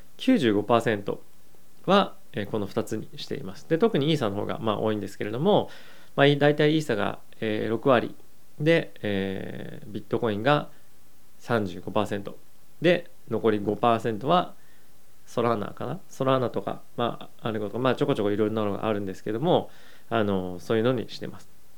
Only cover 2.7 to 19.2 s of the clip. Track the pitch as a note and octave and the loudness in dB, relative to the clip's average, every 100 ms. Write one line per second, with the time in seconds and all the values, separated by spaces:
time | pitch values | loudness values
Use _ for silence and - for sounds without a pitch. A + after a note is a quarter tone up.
2.7 | - G#2+ A2 - - - G#2+ F#2+ - - | -2 -2 -4 -6 -10 -8 -6 -6 -10 -2
3.7 | D#3+ A3+ F#3 C#3+ D#3+ G#2+ G2 G2+ - A2 | 2 4 4 2 2 2 0 -2 -2 0
4.7 | G2+ A2 G#2+ G2 - G#2 A2+ F3 F3 G#2 | 2 2 0 -2 -6 -4 0 4 4 4
5.7 | - - - - - C#3+ C#3+ C#3+ D3+ D3+ | -4 -12 -12 -4 4 6 8 6 6 4
6.7 | D#3 D3+ G#2+ G2+ - - - A2 G#2+ A2 | 4 2 0 0 -2 -10 -6 -2 0 0
7.7 | A2+ C#3 A#2+ A#2 - - - - - D3+ | 0 4 4 4 -4 -12 -12 -10 -2 4
8.7 | E3 - - A2 G2 G2 G2 A2 - - | 4 2 -4 -2 0 0 -2 -6 -6 -8
9.7 | - G#2 G#2 - A#2 A#2+ G2+ A#2+ D3 - | -8 -8 -8 -4 0 0 2 4 4 2
10.7 | - - - - - - - - A#2 G2+ | -8 -12 -12 -12 -12 -12 -10 0 0 0
11.7 | F2 F#2 G#2 G#2 G#2 G2 - - - - | -4 -2 0 0 -2 -6 -10 -10 -12 -12
12.7 | - D#3 F3 - - - A2+ A2 G#2+ G#2 | 0 2 2 0 -10 -4 0 2 2 2
13.7 | G#2 A#2+ A2+ A#2+ G#2+ B2 F3+ F3 - - | 2 4 4 2 -2 2 2 2 -4 -12
14.7 | - - - - - - - A#2+ A2+ G2+ | -12 -12 -12 -12 -12 -8 -2 0 0 -2
15.7 | - A2+ E3+ - - C3 C3 A#2 G#2 - | -6 -6 -8 -8 -2 2 2 2 -2 -4
16.7 | - - - A#2+ - - - A#2+ A2 G#2 | -6 -8 -2 -2 -2 -8 -6 -4 -2 -2
17.7 | A2+ C3 A#2 C#3 A#2+ G2+ G#2 G#2+ A2 G#2 | 0 2 4 2 2 2 2 2 2 0
18.7 | G2 A2 G#2 G2 F#2 | 0 0 0 -2 -6